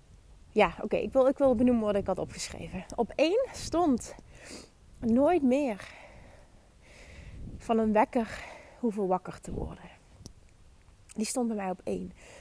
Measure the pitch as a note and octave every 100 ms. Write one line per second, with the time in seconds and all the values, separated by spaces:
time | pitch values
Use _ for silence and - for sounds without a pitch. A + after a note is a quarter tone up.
0 | - - - - - G#3+ F#3+ - G#3+ G3
1 | A3 C4+ B3+ C#4+ C#4 A3+ B3 A#3+ G#3+ G3+
2 | G3 F#3 - - - - E3 F3 F3+ -
3 | A#3+ - D4+ G#4+ C5+ - - D#4+ F4 B3
4 | - - - - - - - - - -
5 | A#3+ A#3 C#4+ F4 C4+ C4 C#4+ G3 - -
6 | - - - - - - - - - -
7 | - - - - - - - A3+ A3 G#3+
8 | C4 C4 A3 - - - - - B3 G3+
9 | F#3+ F#3 - - - E3 E3 E3+ - -
10 | - - - - - - - - - -
11 | - - G#3+ C4+ A#3+ G#3+ F#3+ F3+ - F#3+
12 | F#3 - - -